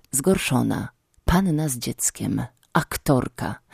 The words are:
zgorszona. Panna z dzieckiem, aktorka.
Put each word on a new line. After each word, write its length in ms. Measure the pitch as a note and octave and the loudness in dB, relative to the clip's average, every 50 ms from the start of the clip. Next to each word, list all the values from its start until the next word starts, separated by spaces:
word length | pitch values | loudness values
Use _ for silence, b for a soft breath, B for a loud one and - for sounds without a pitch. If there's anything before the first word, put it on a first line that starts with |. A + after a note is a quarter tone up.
| _ _ | _ _
zgorszona. 840 | - - - F#3+ F#3+ - - - C3 A#2+ A2+ A2 G#2+ - A#2 - - _ _ _ _ _ _ | -4 0 2 2 2 2 2 0 0 0 0 0 -2 -4 -6 -10 -14 _ _ _ _ _ _
Panna 440 | - E3+ F#3+ G3 F3+ D3+ D3+ D#3 D3 | 2 4 4 4 2 0 0 0 -2
z 80 | B2 | -4
dzieckiem, 640 | A#2 - - - - - - - - - - - - B2 - _ _ _ _ - | -4 -6 -6 -4 -4 -4 -4 -4 -4 -4 -4 -4 -4 -6 -8 _ _ _ _ -2
aktorka. 840 | E3 - - - - - D#3+ C3+ B2+ - - - - - - - - _ B | -2 -2 -2 -6 -2 0 2 2 2 2 -2 -6 -8 -8 -8 -8 -10 _ B